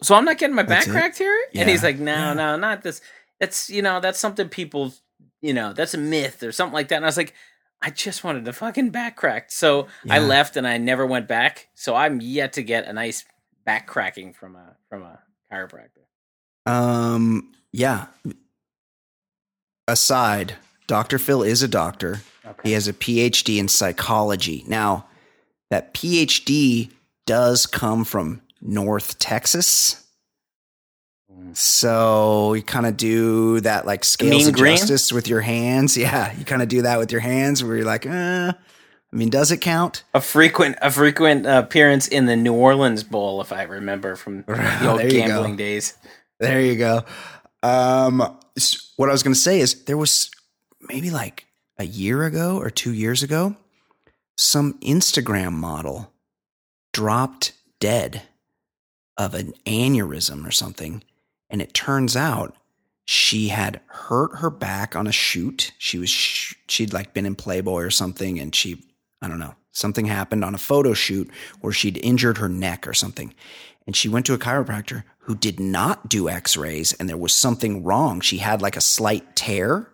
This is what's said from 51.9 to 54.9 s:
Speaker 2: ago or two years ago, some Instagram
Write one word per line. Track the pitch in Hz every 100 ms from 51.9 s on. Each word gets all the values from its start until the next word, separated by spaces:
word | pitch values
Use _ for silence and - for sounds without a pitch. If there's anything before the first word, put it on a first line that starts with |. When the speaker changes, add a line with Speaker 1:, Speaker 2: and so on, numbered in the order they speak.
| 101 98 131
Speaker 2:
ago | 160 156 175 190
or | -
two | - 120
years | 110 110 127
ago, | 139 156 190 208 _ _ _ _ _ _ _ -
some | - 147 143 -
Instagram | -